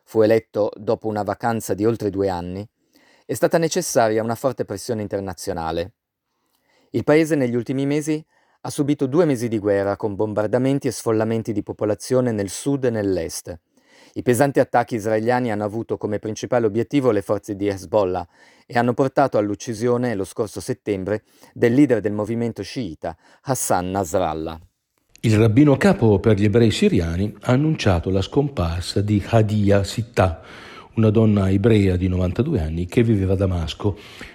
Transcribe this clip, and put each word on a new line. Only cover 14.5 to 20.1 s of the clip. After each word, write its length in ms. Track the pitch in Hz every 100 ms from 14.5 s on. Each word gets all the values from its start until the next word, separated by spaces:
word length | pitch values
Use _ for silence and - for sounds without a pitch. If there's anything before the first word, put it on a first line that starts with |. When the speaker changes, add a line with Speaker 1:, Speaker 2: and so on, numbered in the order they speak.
| 135
Speaker 1:
attacchi 360 | 127 123 120 117
israeliani 540 | 101 110 110 123 123
hanno 140 | 104
avuto 320 | 104 110 110 101
come 220 | 107 104
principale 480 | 110 107 113 123 110
obiettivo 440 | 107 113 147 127
le 120 | 104
forze 320 | - 101 - 98
di 120 | 101
Hezbollah 580 | 98 87 107 95 90 87 _ _ _ -
e 120 | 127
hanno 140 | 120
portato 460 | 117 135 - 131 113
all'uccisione, 760 | 104 104 - 107 120 120 123